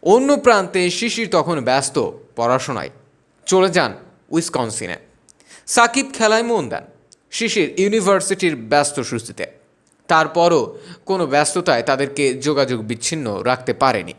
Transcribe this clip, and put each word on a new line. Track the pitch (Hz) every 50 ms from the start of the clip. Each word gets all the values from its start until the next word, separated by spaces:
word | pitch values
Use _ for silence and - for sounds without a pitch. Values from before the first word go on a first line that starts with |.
অন্য | - 156 196 240 262 277 285 -
প্রান্তে | 277 247 233 208 190 180 185 190 180 175
শিশির | 175 - 233 233 214 226 233 185
তখন | - 175 147 170 175 151
ব্যস্ত | 123 120 127 135 139 - - 156 117 - - - - _ _
পড়াশোনায়, | - 117 117 127 131 127 - 135 107 73 69 - - _ _ _ _ _ _ _ _ _
চলে | - 190 190 185 190
যান | 160 180 156 120 95 - - - _ _ _ _
উইসকনসিনে। | - 165 165 - - 147 123 113 104 - - 87 90 - - _ _ _ _ _ _ _ _ _ - - _ -
সাকিব | - - 233 233 - 269 269 269 -
খেলায় | - 226 214 214 226 233
মন | 240 233 214 151 117
দেন, | - - - - - _ _ _ - _ _ _
শিশির | - - 226 226 226 220 170 147 - -
ইউনিভার্সিটির | 190 208 208 226 196 185 202 190 - - 196 190 - 175 156
ব্যস্ত | 131 113 110 147 147 147 143 - -
সূচিতে। | 123 - - 117 107 - - - 92 - - _ _ _ _ _ _ _ _ _ _ _
তারপরও | 175 160 160 151 156 175 170 170 170 151 117 - - - - - - - _
কোনো | - 190 185 175 143
ব্যস্ততায় | 131 143 147 143 - 185 175 175 143 117 117
তাদেরকে | 131 139 131 143 135 - - 143 135 123
যোগাযোগ | 127 123 147 151 139 139 120 123 117
বিচ্ছিন্ন | 110 107 117 113 - - - 160 147 117 104 95
রাখতে | 95 120 127 127 127 131 120
পারেনি। | - 139 131 123 104 87 82 80